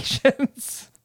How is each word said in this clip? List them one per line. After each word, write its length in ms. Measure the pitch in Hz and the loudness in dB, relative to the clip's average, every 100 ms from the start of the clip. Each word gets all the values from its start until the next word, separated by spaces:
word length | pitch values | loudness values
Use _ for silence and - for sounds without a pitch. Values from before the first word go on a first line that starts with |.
| - - | 0 2
stations. 680 | 269 - 285 - - - - _ | 4 4 -2 -4 -12 -12 -16 _